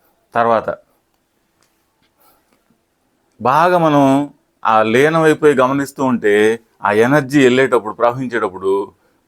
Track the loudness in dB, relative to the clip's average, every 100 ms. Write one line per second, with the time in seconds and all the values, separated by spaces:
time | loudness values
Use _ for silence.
0 | _ _ _ -4 0 0 -2 -10 _ _
1 | _ _ _ _ _ _ _ _ _ _
2 | _ _ _ _ _ _ _ _ _ _
3 | _ _ _ _ -2 0 2 2 2 2
4 | 2 0 -4 -12 _ _ -2 0 2 2
5 | 2 2 0 2 2 2 0 -2 -6 -4
6 | -2 -2 0 2 2 -2 -8 _ -2 0
7 | 2 0 0 2 2 2 0 0 -4 -2
8 | -2 -2 -6 -6 -6 -6 -4 -4 -6 _
9 | _ _